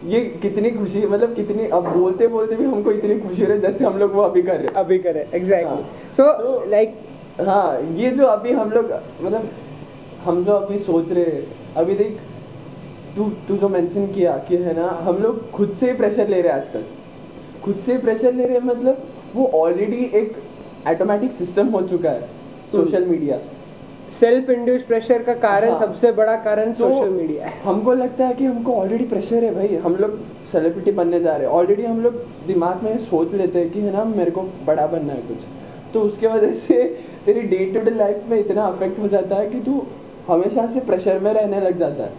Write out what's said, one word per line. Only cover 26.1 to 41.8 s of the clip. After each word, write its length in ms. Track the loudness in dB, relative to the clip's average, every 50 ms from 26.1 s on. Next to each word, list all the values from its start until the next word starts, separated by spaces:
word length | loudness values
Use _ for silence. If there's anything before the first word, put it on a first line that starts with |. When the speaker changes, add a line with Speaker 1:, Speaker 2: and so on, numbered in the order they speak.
| 4
Speaker 2:
बड़ा 240 | 4 2 2 2
कारण 360 | 0 0 0 0 0 0 -2 0
Speaker 1:
तो 20 |
Speaker 2:
सोशल 360 | 0 2 2 2 2 2 0
मीडिया 360 | 0 -2 -2 -4 -4 -6 -6
है। 140 | -8 -10 -6
Speaker 1:
हमको 340 | -2 0 0 2 2 2 2
लगता 320 | 2 2 -2 0 0 0
है 80 | 0 0
कि 100 | 0 0
हमको 280 | 0 0 0 -2 0 0
already 360 | 0 0 0 0 -2 -2 -2
प्रेशर 360 | -2 -4 -2 0 0 2 2
है, 100 | 2 0
भाई। 220 | 0 0 0 0
हम 200 | 0 0 0 2
लोग 240 | 2 0 0 0 -6 -10 -12 -14 -16 -14 -2 -2
सेलिब्रिटी 400 | 2 2 2 0 0 0 0 2
बनने 280 | 2 2 2 2 2
जा 160 | 2 2 0
रहे 120 | 0 0 2
हैं, 60 | 4
already 300 | 4 4 4 4 2 2
हम 160 | -2 -2 2
लोग 140 | 2 0 0 0 -10 -12 -14 -12 -6
दिमाग 380 | -2 0 0 2 0 -2 -2 -2
में 140 | -2 -2 -2
सोच 340 | -2 0 0 2 2 2 0
लेते 260 | 0 0 0 2 2
हैं 120 | 0 0
कि, 100 | -2 -2
है 120 | -4 -2 0
ना, 120 | 0 0
मेरे 260 | 0 0 0 0 0
को 120 | 0 -2 -6
बड़ा 440 | -6 -8 -6 0 0 2 2 2
बनना 260 | 0 0 -2 -4 -4 -6
है 80 | -6
कुछ। 180 | -6 -8 -8 -10 -10 -14 -14 -16 -14 -14 -16 -16 -16 -4 -2
तो 60 | 0
उसके 260 | 0 0 0 2 0
वजह 260 | 2 4 4 4 4 2
से 440 | -2 0 2 4 4 4 2 0 -6 -12 -16 -16 -4 0
तेरी 220 | 2 2 2 2 0
day 280 | 2 2 0 0 0
to 120 | 0 0 2
day 120 | 2 2 2
life 280 | 2 2 -2 -2 0
में 100 | 0 0
इतना 240 | 2 2 0 0 0
अफेक्ट 340 | 0 0 -2 -2 -2 -2 -2
हो 100 | -2 0
जाता 280 | 2 2 2 2 0
है 140 | 0 0 -2
कि 100 | -4 -4
तू 260 | -2 -2 -2 -2 -2 -6 -10 -14 -14 -16 -16 -14 -2 0
हमेशा 380 | 2 2 2 2 2 0 0
से 140 | 0 0 -2
प्रेशर 380 | 0 0 -2 0 2 2 0 2
में 140 | 2 2 2
रहने 280 | 2 2 0 0 0
लग 180 | 0 0 2
जाता 240 | 2